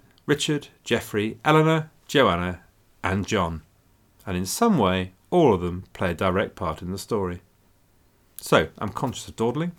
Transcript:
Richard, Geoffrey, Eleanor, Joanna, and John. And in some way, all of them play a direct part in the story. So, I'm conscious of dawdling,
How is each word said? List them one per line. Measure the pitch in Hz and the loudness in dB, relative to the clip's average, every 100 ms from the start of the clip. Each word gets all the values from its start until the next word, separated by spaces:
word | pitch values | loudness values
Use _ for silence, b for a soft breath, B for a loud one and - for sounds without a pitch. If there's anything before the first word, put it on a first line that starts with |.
| _ _ - | _ _ -2
Richard, | 147 - 147 - _ | -2 0 -4 -4 _
Geoffrey, | - 117 - 110 107 - | -2 -2 0 -2 -2 -2
Eleanor, | - 156 156 160 156 _ _ | 2 4 6 2 -2 _ _
Joanna, | 147 120 85 90 90 - _ _ _ | 4 4 4 0 -6 -12 _ _ _
and | 92 95 95 | -4 -2 0
John. | 107 87 80 - _ _ _ _ _ - | 0 0 -4 -12 _ _ _ _ _ -6
And | 90 | -6
in | 92 | -4
some | - 233 185 | 0 2 4
way, | 98 92 92 - _ | 2 2 -2 -10 _
all | 180 151 | 2 4
of | 95 | 4
them | 87 87 - | 0 -6 -10
play | - 95 | -4 -4
a | |
direct | 82 98 92 95 - | 0 0 0 -2 -4
part | 87 - | -6 -6
in | 90 | -8
the | 95 | -10
story. | - 113 92 87 _ _ _ _ _ _ _ _ _ - | -4 -4 -4 -6 _ _ _ _ _ _ _ _ _ -18
So, | - 151 - - | 0 2 2 -4
I'm | 107 | -8
conscious | - 135 - - | -6 -6 -6 -12
of | - | -4
dawdling, | 113 143 175 | -2 -2 -6